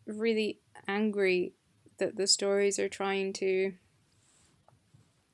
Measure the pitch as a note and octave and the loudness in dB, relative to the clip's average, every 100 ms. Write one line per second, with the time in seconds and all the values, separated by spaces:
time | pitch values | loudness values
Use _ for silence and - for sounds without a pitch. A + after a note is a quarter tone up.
0 | - G#3+ A3+ A3 G#3+ - _ - - G3+ | -14 -4 0 0 0 -4 _ -14 -4 -2
1 | G#3+ G3+ F#3+ F3+ F#3 - _ _ - - | 0 2 2 2 0 -8 _ _ -14 -4
2 | F#3+ - G3 - G3+ G3+ G3+ G3 G3 - | -4 -2 0 2 2 2 2 0 -4 -2
3 | G3 G3 F#3+ F#3+ F#3+ F#3 F#3+ F#3 _ _ | -2 -2 -2 -2 0 2 0 -4 _ _
4 | _ _ _ _ _ _ _ _ _ - | _ _ _ _ _ _ _ _ _ -20
5 | _ _ _ | _ _ _